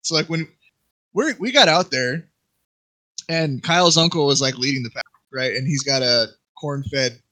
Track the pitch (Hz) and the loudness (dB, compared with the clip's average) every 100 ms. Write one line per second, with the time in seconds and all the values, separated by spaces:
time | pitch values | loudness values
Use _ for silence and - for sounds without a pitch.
0 | - 160 156 165 160 _ _ _ _ _ | -2 -2 -2 -6 -6 _ _ _ _ _
1 | _ 185 302 254 254 277 190 160 180 131 | _ -2 -2 -2 0 4 6 4 0 -2
2 | 123 160 - _ _ _ _ _ _ _ | -2 -4 -10 _ _ _ _ _ _ _
3 | _ - - 165 156 131 - 170 175 160 | _ -18 -6 -2 -2 -4 0 4 6 4
4 | 165 170 143 139 135 123 131 135 117 123 | 2 2 2 2 0 -2 -4 -2 -6 -8
5 | - _ _ 131 131 131 131 143 139 135 | -12 _ _ -6 -4 -4 -2 -4 -2 0
6 | 127 120 110 _ _ - 147 139 131 135 | 2 0 0 _ _ -12 -8 -6 -6 -4
7 | 127 117 _ | -4 -6 _